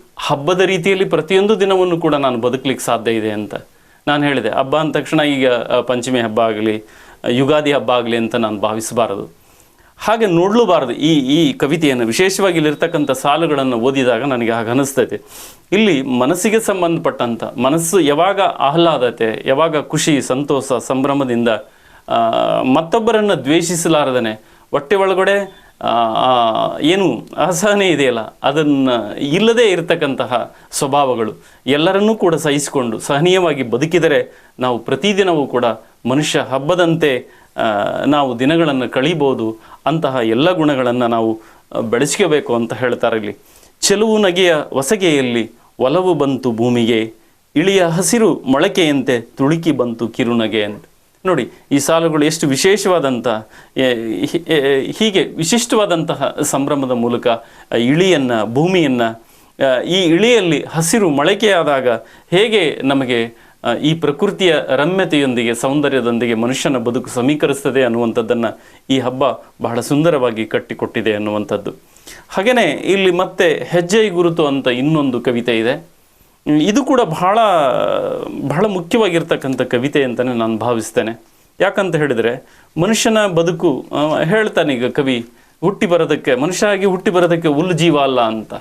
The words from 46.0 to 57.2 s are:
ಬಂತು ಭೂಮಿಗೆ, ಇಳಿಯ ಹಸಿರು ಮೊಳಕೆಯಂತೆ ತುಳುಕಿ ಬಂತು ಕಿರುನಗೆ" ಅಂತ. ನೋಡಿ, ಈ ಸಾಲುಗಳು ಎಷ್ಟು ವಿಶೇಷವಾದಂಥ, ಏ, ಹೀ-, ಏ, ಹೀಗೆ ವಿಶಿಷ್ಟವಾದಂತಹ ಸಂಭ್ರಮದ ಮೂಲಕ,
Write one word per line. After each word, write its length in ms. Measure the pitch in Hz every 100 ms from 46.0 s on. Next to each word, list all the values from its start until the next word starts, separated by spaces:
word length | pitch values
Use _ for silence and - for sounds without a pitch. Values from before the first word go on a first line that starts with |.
| 185
ಬಂತು 380 | 160 139 127 127
ಭೂಮಿಗೆ, 640 | 110 123 120 113 113 110 - _ _ _ 147
ಇಳಿಯ 300 | 190 190 170
ಹಸಿರು 540 | 165 175 240 214 - -
ಮೊಳಕೆಯಂತೆ 760 | 135 196 190 156 143 123 120
ತುಳುಕಿ 500 | 113 - 139 165 165
ಬಂತು 360 | 127 120 113 117
ಕಿರುನಗೆ" 560 | - 117 120 110 110
ಅಂತ. 200 | 104 104 - _ _ _ 185
ನೋಡಿ, 240 | 156 113 - -
ಈ 80 | 139
ಸಾಲುಗಳು 460 | 139 165 165 156 147
ಎಷ್ಟು 220 | 160 156
ವಿಶೇಷವಾದಂಥ, 800 | 131 190 202 202 175 135 120 123 110 110 - - -
ಏ, 180 | 131 117 113 - 147
ಹೀ-, 260 | 170 170
ಏ, 400 | 160 139 139 143
ಹೀಗೆ 320 | - 220 190
ವಿಶಿಷ್ಟವಾದಂತಹ 1120 | 127 - 165 233 - 226 196 165 165 135 131 -
ಸಂಭ್ರಮದ 500 | 143 135 139 143 131
ಮೂಲಕ, 360 | 120 120 117